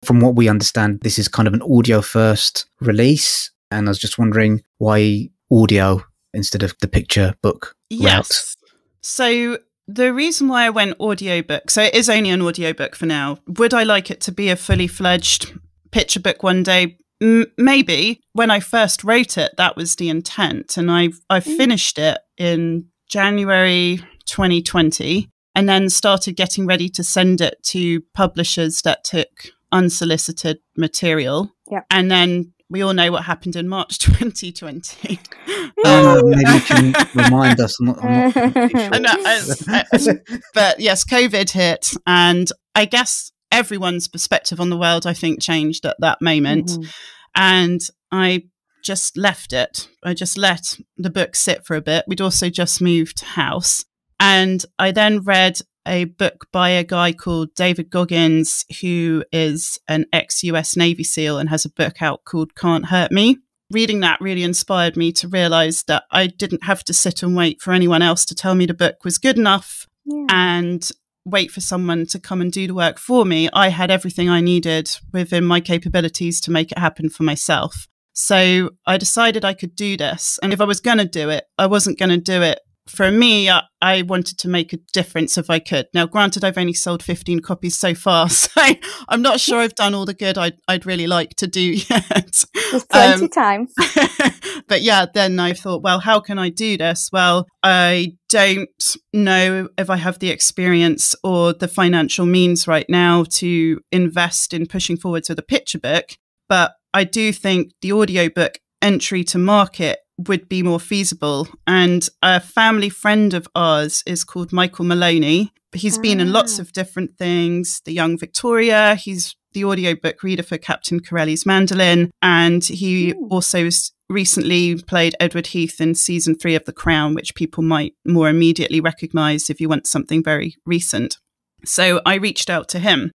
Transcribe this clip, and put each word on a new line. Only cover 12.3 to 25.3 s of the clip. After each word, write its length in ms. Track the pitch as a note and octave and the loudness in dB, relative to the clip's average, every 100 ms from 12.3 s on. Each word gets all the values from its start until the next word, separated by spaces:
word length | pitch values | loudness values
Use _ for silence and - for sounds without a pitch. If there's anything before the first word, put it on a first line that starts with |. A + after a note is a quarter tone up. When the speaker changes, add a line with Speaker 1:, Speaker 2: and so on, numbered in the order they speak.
Speaker 2:
an 120 | F3+ | 0
audiobook 520 | F3 E3+ E3 D#3+ C#3 | 0 -2 -6 -4 -8
for 120 | - E3 | -6 -4
now. 320 | D3+ C#3+ C#3+ - | -4 -4 -8 -12
Would 260 | F3 A3+ | 0 2
I 80 | A#3+ | 2
like 260 | A3 G3+ F#3 | 2 0 0
it 100 | G3+ | -8
to 100 | - | -8
be 180 | F3+ G3+ | -4 -2
a 60 | F3+ | -2
fully 300 | - F#3+ F3 | 0 0 0
fledged 680 | - F#3 F3+ - - - - - _ _ | -2 0 0 0 -2 -4 -14 -20 _ _
picture 300 | A3+ - - | -4 -2 -2
book 220 | F#3 - | -2 -2
one 180 | F#3+ F#3 | 0 0
day? 360 | F3+ F#3 F3+ F3 _ _ | 2 2 2 -4 _ _
M-, 260 | A3 A3+ A#3 - | 4 4 2 2
maybe. 640 | B3 C#4 C4 D3+ A#2+ - _ | 2 4 2 0 -2 -4 _
When 160 | G#3+ A3+ | -2 2
I 80 | G#3 | 2
first 420 | F#3 A#3 G#3+ - | 0 0 0 0
wrote 340 | G3 A#3 B3 - | 0 2 2 -2
it, 160 | D#3 - | -4 0
that 180 | F3+ - | -2 -2
was 200 | E3 - | -6 -4
the 140 | E3+ | -2
intent. 640 | D#3+ E3+ - F3+ - - - | -2 -6 -4 -4 -4 -8 -4
And 140 | F3 | 0
I, 160 | E3+ F3 E3+ _ | 2 2 -2 _
I 120 | F#3+ | -2
Speaker 3:
Mm. 160 | F3+ D#4+ | 0 0
Speaker 2:
finished 420 | C4 A3 - - | 2 2 -2 0
it 200 | D#3 - _ _ | -2 -2 _ _
in 500 | F3 E3+ E3 E3 E3+ _ _ | -2 0 -2 -4 -8 _ _
January 920 | G#3 G3 G#3 G3 F#3+ F#3 F3+ F3+ F3 F3 _ - | -2 0 0 2 4 4 4 2 -2 -8 _ -12
twenty 340 | - F#3+ F3 | -2 2 2
twenty 680 | E3+ F3+ D#3+ - - F3+ - | 0 2 2 0 -4 -4 -4